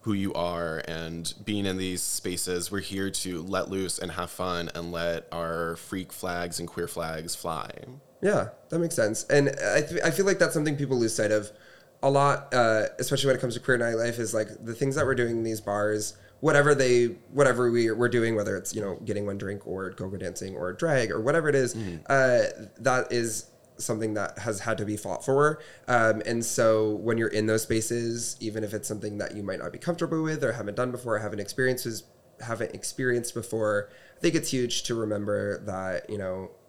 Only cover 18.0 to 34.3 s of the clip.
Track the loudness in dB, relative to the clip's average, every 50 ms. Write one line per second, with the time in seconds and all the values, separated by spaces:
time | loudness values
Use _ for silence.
18 | 2 2 4 2 2 2 2 0 0 -2 -4 -4 -6 -6 -6 -4 -4 -4 -6 -8
19 | -6 -4 -4 -2 -2 -4 -4 -6 -6 -8 -8 -8 -8 -8 -6 -6 -6 -8 -8 -8
20 | -8 -8 -6 -6 -6 -6 -6 -6 -8 -8 -6 -4 -4 -6 -2 -2 0 2 4 4
21 | 2 2 0 0 2 2 2 4 4 4 4 4 2 2 -2 -4 -6 -6 -8 -8
22 | -2 2 4 4 6 6 6 4 4 2 0 -6 -14 -16 _ -2 2 2 2 2
23 | 2 0 0 0 0 -2 -4 -6 -8 -12 _ _ _ _ _ -10 -4 -4 -2 -2
24 | -2 -2 0 -2 -2 -4 -6 -6 -6 -4 -4 -2 -2 -2 -2 -2 -2 -4 -4 -4
25 | -4 -6 -6 -2 0 2 4 6 6 4 4 0 -8 -20 -20 -14 -2 2 4 6
26 | 6 6 4 2 0 -2 0 0 0 0 2 4 6 6 6 6 4 2 0 0
27 | 0 0 2 2 2 2 2 2 4 4 2 2 2 2 0 0 0 0 -2 -2
28 | -2 -2 -2 -4 -4 -6 -6 -6 -6 -6 -4 -4 -4 -4 -4 -6 -4 -6 -6 -6
29 | -6 -6 -6 -6 -6 -6 -6 -6 -6 -6 -6 -6 -6 -8 -10 -6 -4 -4 -2 -2
30 | -2 0 0 0 0 0 -2 0 0 0 0 -2 -4 -4 -2 -2 -2 -2 -2 -6
31 | -2 0 0 0 0 -4 -6 -6 -6 -6 -2 0 2 2 2 0 -4 -6 -8 -8
32 | -12 _ _ _ _ _ _ -14 -8 -6 -4 -4 -4 -6 -6 -8 -8 -8 -4 0
33 | 0 2 2 2 0 -4 -6 -8 -6 -4 -2 0 2 2 2 2 0 -4 -16 -20
34 | -20 -20 -10 0 0 2